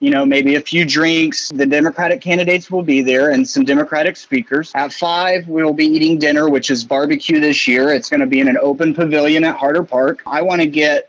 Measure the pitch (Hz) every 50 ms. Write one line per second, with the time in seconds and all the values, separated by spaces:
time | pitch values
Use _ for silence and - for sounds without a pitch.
0 | 143 139 143 135 139 135 139 139 135 139 143 147 147 - 160 175 170 143 127 151
1 | 160 165 165 165 160 156 - - - - 147 135 139 135 143 147 156 165 - -
2 | 175 170 175 170 - 180 175 180 180 175 180 180 175 - 185 180 175 160 135 135
3 | 127 131 127 131 139 151 139 131 131 131 - 143 131 135 139 143 151 147 160 151
4 | 156 180 180 - - - 139 127 117 - 131 151 165 - - 139 143 139 - -
5 | 175 170 170 175 180 185 185 180 170 170 160 160 160 151 151 156 156 156 156 160
6 | 156 160 165 151 151 147 147 151 156 156 143 131 - - 135 117 117 - 139 135
7 | 147 151 156 135 - - 165 151 151 151 139 - - 131 123 127 135 147 147 127
8 | - - 151 139 135 127 135 135 135 131 123 139 139 143 139 139 165 160 147 170
9 | 170 156 151 151 147 151 156 160 165 160 147 - 135 143 151 175 170 - 127 123
10 | 131 143 165 - - - 139 151 170 185 180 170 165 151 143 156 151 151 143 135
11 | -